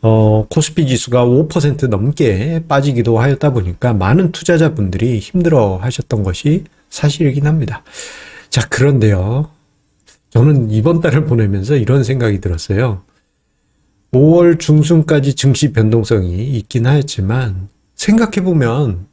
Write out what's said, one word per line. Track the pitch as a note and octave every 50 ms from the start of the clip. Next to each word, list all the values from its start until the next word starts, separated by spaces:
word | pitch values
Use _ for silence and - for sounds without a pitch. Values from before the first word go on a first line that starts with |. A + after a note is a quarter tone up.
| -
어, | A2+ A2 A2 A2 A2 G#2+ G#2+ G#2+ -
코스피 | - D#3+ D#3 - - - D#3+
지수가 | C3 B2+ A#2+ - - A#2+ B2 B2
오 | B2 B2 C3+ C#3+ D3+
퍼센트 | - - C3 D3 C3 - -
넘게 | B2+ G#2+ F#2+ G#2 C3 D3 - D#3+ A#2+ G2+ F2+ A2 D3 E3 E3 E3 -
빠지기도 | D3 C#3 C#3 C#3+ C3+ A#2+ A2+ - A2+ A2
하였다 | A#2+ C#3 C#3 - - D3 C3
보니까 | A#2+ G2 F2+ F2 - - B2 A#2
많은 | G2+ F#2 F#2+ A2 E3 F#3 E3 -
투자자분들이 | - - - E3+ D#3+ E3 D#3 D#3 D#3 G#2 F#2 F2 F#2+ A2 B2 B2 G#2+
힘들어 | G2 - - F#3 F3 E3+ D#3+ C3+ A2+ G2+ F#2+ F#2
하셨던 | F#2+ B2+ B2+ - - _ - A2 G2+
것이 | F#2+ F2+ - - D3 D#3 F#3+ - - _ _ _ _
사실이긴 | - - - D3 D3 - E3 C#3+ B2+ C#3+ C#3 D3
합니다. | D#3 D#3+ C3 - A2 - _ - - - - - - - - - - - - _
자, | - B2+ A2+ -
그런데요. | - A2+ B2+ C#3+ C#3+ C3 G#2+ G#2+ G2+ F#2 F2+ G2+ A#2 C3+ D3+ D3+ _ _ _ _ _ _ _ _ _ _ _ _ _ _ _ _
저는 | - A#2 A#2+ D3+ D3+ C3+ A#2+ G#2+
이번 | G#2+ A2 A2 D#3+ E3+ E3
달을 | E3 E3+ A#2+ D3+ D#3
보내면서 | D3+ D3 A#2 G#2+ G2+ G2 G2 G2 A2 D3 C#3
이런 | A2 G2 B2+ C#3 B2+
생각이 | G#2+ C3 C3 A#2+ A2 G2+ F#2+
들었어요. | F#2+ F#2+ F2 E2+ - - G2 G2+ B2 B2 G#2 F#2 - _ _ _ _ _ _ _ _ _ _ _ _ _ _ _ _ _ _ _ _ _
오월 | - B2+ C#3 D#3 E3 F3 F3 F3 E3+ D#3+
중순까지 | - - D3+ D3+ D3 D3+ E3+ D#3+ D#3 - D#3+ D3 C3+ C#3 C3+
증시 | - - C3+ C3 - D3+ D3
변동성이 | - - A2 A2 A2+ A#2 G#2+ - A#2 G#2+ F#2 F2+ F2 F#2 A2 C3+ C#3 A#2
있긴 | G2+ _ - B2 A2+
하였지만 | B2+ C#3+ D3 C3+ C#3+ - - F#2+ F#2+ A2 B2+ B2+ A2+ F#2+ F#2+ F#2+ G2+ _ _ _ _ _
생각해보면 | - - - G#3 A3+ A#3 A3 A3 G#3 F3+ F#3 F3 D#3 C3 A#2 A2+ C3+ D3+ A#2+ F#2+ F2 F#2 _